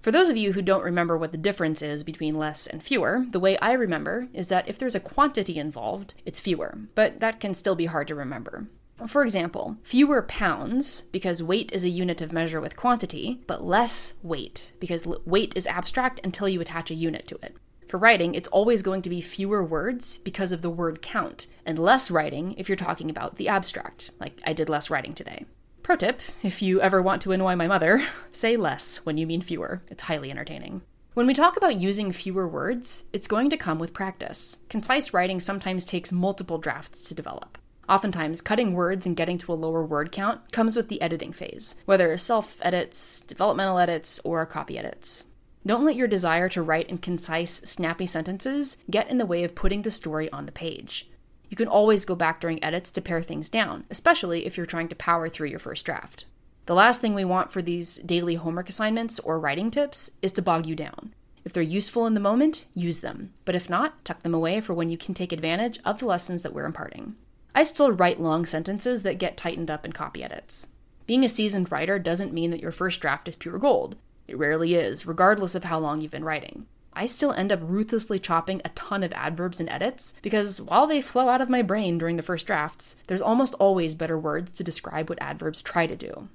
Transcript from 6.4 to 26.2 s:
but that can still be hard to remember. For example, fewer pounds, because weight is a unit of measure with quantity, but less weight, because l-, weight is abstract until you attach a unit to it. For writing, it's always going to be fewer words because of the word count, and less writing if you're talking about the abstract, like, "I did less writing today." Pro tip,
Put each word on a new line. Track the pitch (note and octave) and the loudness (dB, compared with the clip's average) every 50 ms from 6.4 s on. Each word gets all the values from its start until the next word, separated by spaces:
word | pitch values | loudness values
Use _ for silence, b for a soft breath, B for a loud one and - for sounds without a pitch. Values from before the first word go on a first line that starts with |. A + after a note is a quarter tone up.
| - G3+ F3 - E2 - - - - - _ | -2 0 -2 0 -2 -6 -8 -12 -14 -6 _
but | - G#3+ - - - | 4 4 4 4 0
that | - A3 A3 A3+ | -2 -2 -2 -2
can | - G3+ F#3 | -4 -4 -4
still | - - G3+ F#3+ | -2 0 0 2
be | E3 E3+ | 2 0
hard | E3 E3 D#3 C#3+ - | -2 0 -2 -4 -4
to | D#3 | -6
remember. | D3 C#3 B2+ C#3 A#2+ A#2 - - - G#3+ G#3+ - - _ _ _ - A#3 | -8 -6 -8 -8 -8 -10 -10 -10 -10 -12 -12 -14 -20 _ _ _ -12 -12
For | A3+ - C#4+ | 0 2 4
example, | C#4+ A#3 G3 F#3+ E3 E3+ - - - - G#3+ - - | 4 4 2 0 -2 -2 -2 -4 -6 -6 -8 -10 -10
fewer | - - B3 D4 C#4+ D4 A#3+ G#3 | 0 4 6 6 6 6 2 2
pounds, | - - - G#3 F3+ D3+ G2 C#3+ - A3 B3+ C#4+ - - - - - | 0 -4 0 0 0 0 0 -4 -2 0 0 0 0 -2 -4 -6 -6
because | - F#3+ F#3+ F#3+ F3 E3 E3+ | -8 -4 -2 -2 -2 -2 0
weight | D#3+ F#3 A3 - - | 2 2 0 0 -2
is | - G3 F3 | -4 0 0
a | F3+ | 0
unit | F3 F3 F#3 F3 E3+ E3+ | 0 0 0 0 -2 -2
of | E3 D#3 E3 | -4 -4 -2
measure | E3 E3 E3 D#3+ D#3+ | -2 -2 -2 -2 -4
with | - - - | -6 -6 -10
quantity, | - - B3 B3 A#3+ G3+ - - - - G#3 B3+ B3 - | -2 2 2 2 2 0 -6 -6 -6 -6 -6 -6 -8 -6
but | - - - - | -6 -6 -6 -2
less | F3 G3 G#3+ A#3+ A3 - - - - - - - | 2 4 4 4 4 4 2 2 2 -2 -6 -6
weight, | E3+ E3 C#3 - - - - - - - - | -6 -6 -6 -6 -8 -8 -10 -10 -10 -10 -10
because | - F3 F3 E3 - | -6 -4 -4 -4 -2
l-, | E3+ F3 - - | -4 -4 -4 -2
weight | - F3+ G3+ A3+ A3 - | 2 2 2 2 2 -2
is | G3+ F3+ - | -4 -2 -2
abstract | - F3 F3+ - - C4+ B3+ B3+ B3+ - - | -2 -4 -4 -2 0 0 0 0 -2 -2 -6
until | G3 F3+ - G3+ G3 | -6 -4 -2 -2 0
you | F#3+ F3 | 0 0
attach | E3 - E3 E3 D#3+ - | -4 -4 -6 -8 -6 -6
a | E3 | -4
unit | D#3+ E3 E3 D#3 - - - | -2 -2 -2 -2 -4 -10 -12
to | - - - | -14 -12 -12
it. | - - - - - _ - - - | -14 -14 -16 -20 -20 _ -20 -12 -6
For | - F#3 | -2 6
writing, | G3+ A3+ A#3 F#3+ E3+ E3+ - | 8 8 8 8 4 2 0
it's | - F3+ - | -2 -4 2
always | - F#3+ G#3 A3+ A#3+ G#3+ | 4 4 6 6 4 4
going | F#3+ G3 F#3+ F#3+ F3+ | 2 0 -2 -2 -2
to | F3+ | -4
be | F3 F3 | -4 -4
fewer | D#3+ - - - F#3+ G3 G#3 G#3 F#3 | -6 -8 -6 -4 -2 0 2 0 0
words | D#3+ D#3+ D3+ D3+ A3+ C4 A#3+ - - - - | 0 0 0 0 -2 -4 -4 -4 -6 -6 -6
because | - F#3+ F#3+ - G3 F3+ | -8 -8 -4 -2 -2 -2
of | F#3 E3 E3+ | -2 -2 -2
the | F3 | -4
word | E3 E3+ F3 E3 D#3+ D#3+ - | -2 0 -2 -2 -2 -4 -10
count, | - - A3 - - - - - b b b b | -6 -4 -4 -4 -4 -6 -12 -14 b b b b
and | - D#3+ D#3+ | -4 -2 2
less | E3 F#3+ A#3+ C4+ - - | 6 6 6 6 6 2
writing | F3 D#3+ D3+ D3+ - D3 D#3+ F#3 - - | 2 2 2 2 -4 -6 -6 -6 -6 -8
if | F#3+ - | -4 -4
you're | G3 | -4
talking | F#3+ F#3 E3 E3+ - - D#3 | -2 -2 -4 -4 -4 -4 -8
about | D#3 - - - - | -6 -6 -8 -8 -8
the | - - - | -4 -2 0
abstract, | G#3 - F#3+ - - - - - - - - - - - | 0 0 0 -2 -8 -8 -10 -12 -14 -14 -16 -16 -14 -14
like, | - - - - - | -14 -14 -14 -8 -4
"I | - D#3 | -4 -2
did | D#3 D#3+ D3+ | -2 0 0
less | D#3 D3 D3+ - | 0 -2 0 0
writing | D#3+ C#3 - - D#3+ | -2 -2 -2 -4 -10
today." | - - - - - - - - - _ _ - - - | -12 -12 -12 -12 -14 -16 -16 -20 -20 _ _ -20 -20 2
Pro | - F4+ | 2 2
tip, | - - G#3 B3+ - | 4 4 0 0 -2